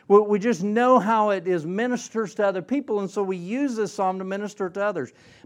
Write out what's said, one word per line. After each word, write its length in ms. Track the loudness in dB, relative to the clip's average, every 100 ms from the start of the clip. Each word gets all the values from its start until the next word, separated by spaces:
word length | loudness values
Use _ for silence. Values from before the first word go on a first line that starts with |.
| _
we, 100 | 6
we 200 | 6 2
just 240 | 2 0
know 360 | 0 2 6 6
how 300 | 6 2 2
it 160 | 0 0
is 200 | -2 -2
ministers 680 | -4 -2 -4 -4 -6 -6
to 120 | 0 0
other 160 | 0
people, 380 | -4 -4 -2 -4
and 100 | -4
so 120 | -4
we 140 | -4 -4
use 400 | -6 -4 -2 -2
this 160 | -4
psalm 260 | -2 -2 -2
to 60 |
minister 460 | -6 -8 -8 -6 -8
to 120 | -4
others. 300 | -4 -4 -8 -12 -20 -20